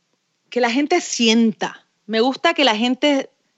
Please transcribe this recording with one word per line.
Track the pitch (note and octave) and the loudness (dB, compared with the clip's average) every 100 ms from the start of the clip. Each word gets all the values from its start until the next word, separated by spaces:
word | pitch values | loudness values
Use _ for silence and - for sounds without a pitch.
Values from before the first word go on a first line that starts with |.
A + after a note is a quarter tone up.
| _ _ _ _ _ | _ _ _ _ _
que | A#3+ | -2
la | A#3 | 0
gente | B3 D4 F4 | 0 0 0
sienta. | - - A3+ A3+ A3+ - F3 - _ _ - | -2 0 2 4 2 0 -8 -10 _ _ -6
Me | A3 | -2
gusta | B3+ B3+ E4+ | -2 0 -2
que | E4 | 0
la | C4 G#3+ | 0 0
gente | B3 B3+ D4 C#4 - _ _ | -2 0 0 0 -4 _ _